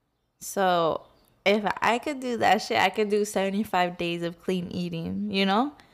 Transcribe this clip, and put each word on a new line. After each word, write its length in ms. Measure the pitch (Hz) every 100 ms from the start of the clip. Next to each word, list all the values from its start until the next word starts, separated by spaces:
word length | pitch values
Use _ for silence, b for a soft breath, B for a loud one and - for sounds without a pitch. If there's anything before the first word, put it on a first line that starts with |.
| _ _ _ _
So 640 | - - 185 175 165 - - _ _ _
if 200 | 190 214 208 -
I 180 | - 240
could 220 | 302 269
do 160 | 254 226
that 240 | 202 185
shit, 160 | - 233
I 100 | 190
could 180 | 202 208
do 160 | 208
seventy-five 720 | 208 196 196 196 214 185 180 175
days 240 | 175 170
of 200 | 170 170
clean 280 | - 185 175
eating, 600 | 180 175 165 170 190 208
you 160 | 196 196
know? 260 | 202 285 - b